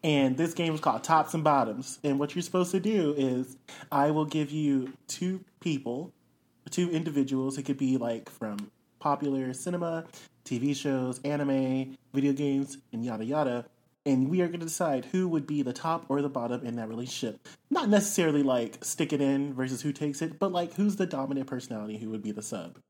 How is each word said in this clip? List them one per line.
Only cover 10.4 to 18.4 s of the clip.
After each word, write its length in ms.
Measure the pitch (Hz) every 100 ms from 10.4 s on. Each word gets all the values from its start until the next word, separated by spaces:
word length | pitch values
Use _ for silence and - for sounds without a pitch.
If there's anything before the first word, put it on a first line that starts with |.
T 140 | - 123
V 160 | 139
shows, 480 | 139 147 135 127 127
anime, 720 | 143 147 143 135 131 131 135 135 _
video 200 | 135 139
games, 440 | 139 147 139 139 - _
and 140 | 117 120
yada 180 | 110
yada. 420 | 110 147 139 123 120 _ _ _ -
And 240 | 131 135
we 120 | 180
are 60 | 175
gonna 180 | 170 165
decide 400 | 160 170 135 123
who 220 | 185 185
would 160 | 165 135
be 160 | 147
the 100 | 131
top 320 | 123 165 165 -
or 120 | 139
the 60 | 143
bottom 360 | 135 117 123 123
in 100 | 117
that 120 | 110
relationship. 580 | 113 123 - 110 107 - - _
Not 180 | 339 240
necessarily, 540 | 208 208 - 165 147